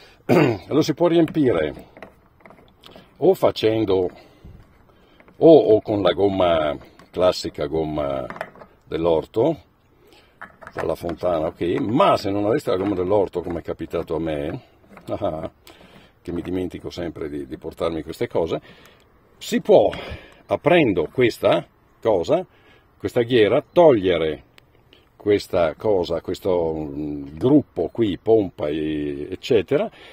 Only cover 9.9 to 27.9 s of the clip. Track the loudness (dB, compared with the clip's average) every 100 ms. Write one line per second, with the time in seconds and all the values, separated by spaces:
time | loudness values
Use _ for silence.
9.9 | _ _ _ _ -20 -20 _ -16 -8 -6
10.9 | -6 -6 -4 -2 -2 -2 -4 -2 -2 0
11.9 | 2 2 2 0 -2 -2 -2 -2 -2 -2
12.9 | -2 0 0 0 -4 -6 -8 -8 -10 -6
13.9 | -6 -4 -4 -4 -4 -6 -8 -14 _ _
14.9 | -20 -10 -6 -4 -6 -10 _ -20 -20 -20
15.9 | -20 -20 _ -10 -8 -6 -6 -6 -8 -14
16.9 | -10 -10 -8 -10 -10 -12 -12 -14 -4 -4
17.9 | -4 -10 -8 -4 -2 -2 -4 -8 -20 -20
18.9 | _ _ _ _ _ -4 -4 4 4 4
19.9 | -2 -12 -14 -18 -20 -6 -2 2 4 4
20.9 | 0 -2 0 0 2 2 2 -2 _ _
21.9 | _ 0 0 0 -2 -2 _ _ _ _
22.9 | _ -6 -2 0 4 4 2 0 4 6
23.9 | 6 2 0 0 -6 -12 -20 _ _ _
24.9 | _ _ _ 0 0 0 0 0 0 0
25.9 | 0 0 -4 -6 -8 -2 0 0 -4 -8
26.9 | -8 -8 -8 -12 -4 2 4 2 -6 -6